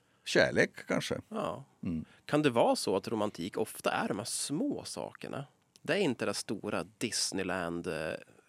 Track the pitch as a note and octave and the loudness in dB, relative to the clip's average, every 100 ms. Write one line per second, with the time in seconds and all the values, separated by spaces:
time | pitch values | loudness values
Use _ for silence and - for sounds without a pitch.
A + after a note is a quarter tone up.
0 | _ _ - - C3+ - - - - - | _ _ 0 4 4 4 2 0 -2 -2
1 | - - - G#3+ - A#2+ - - F#2+ E2 | 0 -4 -6 -6 -4 -6 -10 -8 -4 -4
2 | - - - D3+ D3 A#2 A3 C4 - G2 | -6 -12 0 4 6 6 6 4 2 0
3 | - A2 G#2 - F2+ A2 A2 - - - | 0 -2 -2 -2 -6 -2 -4 -2 -2 0
4 | A3+ G2+ A2+ - - D3+ C#4+ F3+ - - | 0 -2 -4 -4 -2 -2 -2 -4 -6 -8
5 | G#1+ - - C3 C#3+ _ _ - - F#3 | -8 -8 -10 -8 -10 _ _ -10 -2 2
6 | E3+ A2+ G#2 - - G#2+ G#2 G#2 F2 - | 2 2 0 -2 -4 -4 -2 -2 -4 -4
7 | A#2 - - F#2+ F2+ F#2 E2+ E2+ F2 D#2 | -2 0 -2 0 0 0 -2 -4 -4 -4
8 | D#2+ - - - | -4 -6 -10 -20